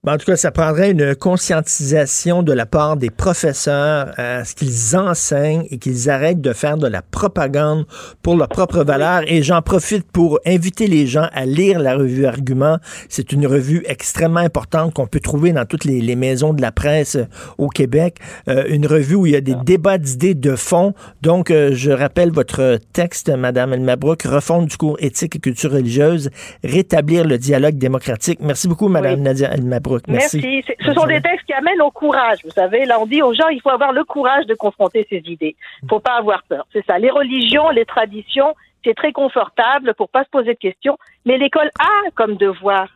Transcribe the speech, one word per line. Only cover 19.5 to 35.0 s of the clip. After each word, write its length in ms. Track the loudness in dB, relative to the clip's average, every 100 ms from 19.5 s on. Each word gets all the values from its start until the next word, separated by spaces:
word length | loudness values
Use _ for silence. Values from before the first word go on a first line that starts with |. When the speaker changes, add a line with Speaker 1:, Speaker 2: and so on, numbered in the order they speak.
| -2
Speaker 2:
Ah. 60 |
Speaker 1:
débats 340 | 2 2 4 0
d'idées 380 | -2 -2 0 2
de 220 | 0 -2
fond. 360 | 0 2 2 -2 -16 _
Donc, 280 | 0 2 4
euh, 200 | 4 4
je 200 | 2 0
rappelle 420 | 0 0 2 2
votre 440 | 2 -2 0 0 0 _
texte, 380 | -4 -4 -4 -2
Madame 420 | 0 0 0 0
Elmabrook, 520 | 0 0 0 0 -2
Refonte 420 | 0 -2 2 0 0
du 100 | -2
cours 220 | -4 -2
éthique 380 | -4 -4 -6 -4
et 20 |
culture 320 | -6 -2 -2
religieuse, 580 | 0 0 2 2 2 -4 -10 -20 -10
rétablir 640 | -2 0 2 0 2 2 2
le 120 | 0
dialogue 380 | 2 2 2 2
démocratique. 600 | -2 -2 -4 -6 -4 -4
Merci 260 | -4 -2 -2
beaucoup, 220 | 0 2
Madame 300 | 2 2 0
Speaker 2:
Oui. 20 |
Speaker 1:
Nadia 280 | 0 0 0
Elmabrook. 400 | 0 -2 -2 -2 -4 -2
Merci. 300 | -2 0 -2
Speaker 2:
Merci. 260 | -2 -4 -6
C'est, 80 | -4
ce 60 | -2
Speaker 1:
Bonne 80 | 0
Speaker 2:
sont 60 |
Speaker 1:
journée. 140 | 2 0
Speaker 2:
des 60 | -2
textes 160 | -4 -4
qui 80 |
amènent 280 | -2 0 2
au 100 | 0
courage. 480 | 0 0 2 2 0
Vous 80 | -2
savez, 340 | -2 0 0 2
là, 140 | 0
on 60 | 2
dit 160 | 2
aux 120 | 2
gens, 140 | 2 0
il 120 | 2
faut 80 | 0
avoir 240 | 2 2
le 100 | 0
courage 420 | -2 -2 0 0 0
de 80 | -2
confronter 500 | -2 0 0 0